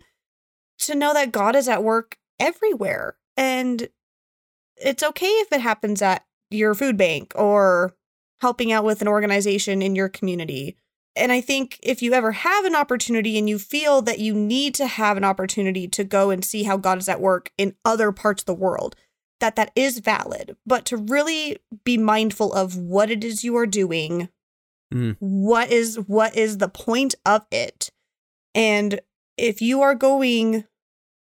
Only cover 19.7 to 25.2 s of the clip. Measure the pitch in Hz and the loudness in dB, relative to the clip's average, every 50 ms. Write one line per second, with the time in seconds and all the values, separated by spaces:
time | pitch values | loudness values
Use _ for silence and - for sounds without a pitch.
19.7 | _ - 262 277 247 247 208 - 214 - - - - - - - - _ _ 220 | _ 0 0 0 -2 -2 -2 -2 -2 -2 -2 -6 -8 -10 -12 -14 -16 _ _ -2
20.7 | 254 240 - - 247 226 208 208 254 285 294 320 320 311 311 294 - - _ _ | -2 0 0 -4 -6 -6 -4 0 0 0 0 0 -2 -4 -4 -6 -8 -10 _ _
21.7 | - 208 _ - 247 226 220 214 214 220 220 220 202 - 214 202 - 196 190 190 | -20 -8 _ 0 0 2 2 2 2 2 2 -2 -2 -2 -2 0 0 0 -2 -2
22.7 | 180 185 175 170 180 196 208 214 233 208 214 233 220 214 - 240 233 240 233 220 | -4 -8 -8 -2 2 2 2 2 0 -4 -4 -6 -6 -6 -4 -2 0 0 0 0
23.7 | 196 220 190 180 170 165 156 156 170 175 - - _ _ _ _ _ _ _ _ | 0 -2 -2 0 -2 -4 -4 -4 -4 -4 -6 -6 _ _ _ _ _ _ _ _
24.7 | _ _ _ _ - 123 123 113 107 - | _ _ _ _ -4 -2 -2 -2 -4 -4